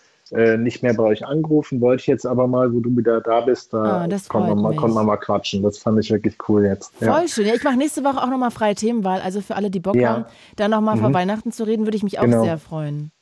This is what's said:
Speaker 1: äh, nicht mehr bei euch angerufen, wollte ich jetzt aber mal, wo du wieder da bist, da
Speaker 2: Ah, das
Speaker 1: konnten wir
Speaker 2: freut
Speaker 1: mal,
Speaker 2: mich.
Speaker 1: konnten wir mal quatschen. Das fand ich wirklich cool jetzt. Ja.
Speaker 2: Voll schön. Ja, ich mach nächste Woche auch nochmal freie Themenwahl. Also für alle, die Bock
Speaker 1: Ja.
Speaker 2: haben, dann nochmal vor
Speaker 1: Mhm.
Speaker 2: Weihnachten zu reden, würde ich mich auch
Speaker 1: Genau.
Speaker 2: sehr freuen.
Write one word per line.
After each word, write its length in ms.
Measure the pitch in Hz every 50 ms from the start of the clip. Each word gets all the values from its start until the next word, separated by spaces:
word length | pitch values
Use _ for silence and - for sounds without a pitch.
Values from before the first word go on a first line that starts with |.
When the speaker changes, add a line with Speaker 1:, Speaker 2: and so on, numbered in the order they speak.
| _ _ _ _ _ -
Speaker 1:
äh, 260 | - 113 113 113 113
nicht 240 | 113 117 123 - -
mehr 120 | 127 123 113
bei 80 | 110 113
euch 200 | 107 107 - -
angerufen, 540 | 135 143 160 156 156 156 151 139 - 139 120
wollte 200 | 120 123 131 -
ich 60 | -
jetzt 180 | - 135 120 -
aber 220 | 123 127 127 127
mal, 260 | 123 127 127 127 123 117
wo 60 | 120
du 100 | 117 123 123
wieder 220 | 123 110 117 113 113
da 200 | - 113 113 117
bist, 320 | 120 127 123 - - _ -
da 300 | 110 110 107 104 90 87
Speaker 2:
Ah, 40 |
das 200 | 85 101 - -
Speaker 1:
konnten 200 | - - 110 104
wir 60 | 107 104
Speaker 2:
freut 100 | 104 104
Speaker 1:
mal, 60 | 110
Speaker 2:
mich. 80 | 107 -
Speaker 1:
konnten 160 | 117 117 113
wir 80 | 110 107
mal 140 | 107 104
quatschen. 440 | 104 - - 104 101 - - - 98
Das 160 | 101 104 -
fand 220 | - - 117 110 107
ich 100 | 104 -
wirklich 260 | 110 101 107 104 - - - -
cool 160 | 107 104 101
jetzt. 280 | 98 98 - - - _ -
Ja. 140 | - 220 269
Speaker 2:
Voll 120 | 311 349
schön. 180 | 320 - 226 202
Ja, 80 | 214 233
ich 100 | 247 -
mach 120 | 294 254
nächste 280 | 247 285 302 - 302 262
Woche 140 | 277 262 254 -
auch 60 | 247
nochmal 200 | 262 262 247 233
freie 240 | - - 220 208 202
Themenwahl. 480 | - 214 226 240 226 196 190 185 190
Also 200 | - 185 185 208
für 140 | 196 - 202
alle, 140 | 190 202 202
die 120 | 185 185
Bock 140 | 175 190 208
Speaker 1:
Ja. 120 | 247 247 233 226
Speaker 2:
haben, 120 | 233 226 - - - - - -
dann 160 | - 208 208
nochmal 260 | 220 214 214 220 214
vor 120 | 220 214 214
Speaker 1:
Mhm. 40 | -
Speaker 2:
Weihnachten 360 | 180 180 190 214 220 - 240
zu 120 | - - 226
reden, 200 | 214 226 214 220
würde 120 | 220 214
ich 60 | 202 208
mich 140 | 196 196
auch 60 | - -
Speaker 1:
Genau. 200 | 120 120 117 -
Speaker 2:
sehr 140 | 175 160
freuen. 540 | 156 - - 160 156 151 147 147 147 151 156 - _